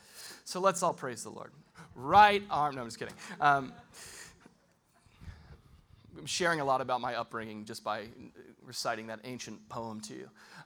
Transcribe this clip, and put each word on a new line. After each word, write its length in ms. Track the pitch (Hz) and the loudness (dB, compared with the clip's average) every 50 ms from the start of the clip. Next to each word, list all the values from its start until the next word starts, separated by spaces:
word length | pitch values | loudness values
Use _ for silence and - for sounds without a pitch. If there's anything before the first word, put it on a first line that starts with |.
| - - - - - - - - - | -20 -20 -20 -18 -16 -16 -16 -16 -14
So 160 | - - 185 | -8 -4 4
let's 220 | 185 196 180 180 180 | 4 4 4 6 2
all 100 | 170 143 | 2 2
praise 300 | - - 131 120 107 - | 0 -4 -6 -6 -6 -8
the 80 | 110 | -10
Lord. 220 | - - - 123 - 147 - - _ - - - - | -10 -12 -14 -14 -16 -20 -20 -20 _ -20 -20 -18 -14
Right 480 | 120 123 143 170 202 208 208 208 202 202 - | -8 0 8 10 10 12 12 10 4 0 0
arm, 240 | 151 147 147 147 135 | 0 2 2 2 0
no, 80 | 135 120 | -2 -6
I'm 40 | |
just 120 | 113 - - | -8 -8 -8
kidding. 160 | 123 107 - - - - 185 - | -10 -10 -10 -14 -14 -14 -6 2
Um, 320 | 147 143 143 139 135 - - - - - - - - - - - - - - - - - - _ _ _ _ _ _ _ _ _ _ - - - - - - - - - - - - - - - - _ - - - - - 160 | 4 6 6 6 2 -2 -10 -16 -20 -20 -20 -20 -18 -18 -16 -18 -18 -18 -20 -20 -20 -20 -20 _ _ _ _ _ _ _ _ _ _ -20 -20 -18 -18 -18 -18 -18 -20 -20 -20 -20 -20 -20 -20 -20 -20 _ -20 -20 -20 -20 -18 -14
I'm 80 | 156 | -8
sharing 340 | 147 - - 180 170 170 156 | -6 -2 0 2 2 2 2
a 60 | 139 | 4
lot 160 | 139 131 131 131 | 2 2 2 2
about 180 | 123 127 110 | 0 -2 -2
my 140 | 120 127 120 | 0 -2 -2
upbringing 500 | 113 117 - - 113 110 110 107 107 107 | -2 -4 -4 -6 -8 -8 -6 -8 -10 -10
just 180 | 107 113 - - | -10 -12 -8 -6
by 260 | 107 104 110 104 117 120 - 123 123 - - 110 - - - 139 | -4 -4 -4 -6 -10 -14 -18 -20 -20 -20 -20 -20 -20 -20 -20 -18
reciting 440 | 131 120 - - 131 117 110 110 | -12 -10 -4 -2 -2 -2 -2 -4
that 140 | 113 110 110 - | -8 -10 -10 -10
ancient 420 | 127 127 120 - 113 110 - 107 - | -10 -10 -10 -10 -12 -12 -14 -16 -10
poem 320 | - 123 117 113 107 110 107 | -8 -8 -6 -6 -8 -10 -10
to 100 | 107 127 | -12 -12
you. 160 | 127 - 131 - - - - - - - | -14 -14 -16 -18 -20 -20 -20 -20 -20 -6